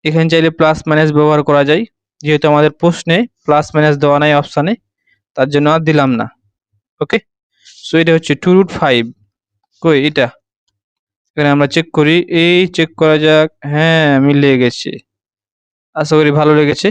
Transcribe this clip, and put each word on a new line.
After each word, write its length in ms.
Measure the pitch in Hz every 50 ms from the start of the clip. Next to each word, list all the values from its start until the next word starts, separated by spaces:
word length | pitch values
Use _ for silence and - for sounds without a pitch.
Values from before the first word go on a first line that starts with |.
| -
এখানে 220 | 156 151 165 160 165
চাইলে 180 | 165 160 160 165 160 -
প্লাস 200 | 160 156 156 156 - 160
মাইনাস 220 | 151 151 160 156 151
ব্যবহার 240 | 147 151 151 156 151 143 156
করা 140 | 147 143 143 139
যায়, 120 | 151 185 226 - _ _ _ _ _ _ 147
যেহেতু 200 | 147 151 147 - 156
আমাদের 200 | 147 147 151 151 147 _
প্রশ্নে 360 | - 170 165 - - 170 165 190 240 - _ _ _
প্লাস 200 | - 147 151 147 - -
মাইনাস 200 | 151 151 156 147 143
দেওয়া 160 | 143 143 143 143
নাই 100 | 151 151 147 143
অপশানে, 320 | 143 - - - 147 185 233 _ _ _ _ _ _ _ _ _ _ _ _
তার 120 | - 131 131 143
জন্য 120 | 147 147 147 156
আর 60 | 165 160 156
দিলাম 220 | 156 147 139 131 123 113
না। 60 | 110 120 _ _ _ _ _ _ _ _ _ _ _ _ _ _
ওকে, 160 | 147 - - 214 _ _ _ _ _ _ _ _ _ - - - -
so 60 | - - 160
এটা 100 | 165 165 160
হচ্ছে 160 | 165 165 - 170 -
টু 80 | - 180 180
রুট 140 | 190 196 175 - -
ফাইভ। 240 | 160 143 127 120 113 117 - _ _ _ _ _ _ _ _ _ _ _ _ _
কই 160 | - 165 156 135 135 151
এটা? 180 | 151 147 127 131 - _ _ _ _ _ _ _ _ _ _ _ _ _ _ _ _ _ _ _
এখানে 200 | _ 151 147 143 143
আমরা 120 | 143 143 135 -
চেক 120 | 165 165 - -
করি, 200 | 160 147 151 160 180 - - 170 165
এই 160 | 165 175 180 180 185 180 180
চেক 140 | - 165 160 _ -
করা 160 | 160 156 156 151 151
যাক। 240 | 156 156 156 156 156 _ _ - 143
হ্যাঁ, 380 | 147 151 160 165 165 160 156 147 139 135 135
মিলে 240 | 143 143 143 143 139 135 127
গেছে। 280 | 127 120 - - - 101 - - _ _ _ _ _ _ _ _ _ _ _ _ _ _ _ _ _ _ _
আশা 180 | 151 156 151 156 151
করি 120 | 156 147 143 151
ভালো 120 | 151 151 151 151
লেগেছে। 280 | 151 143 - - - -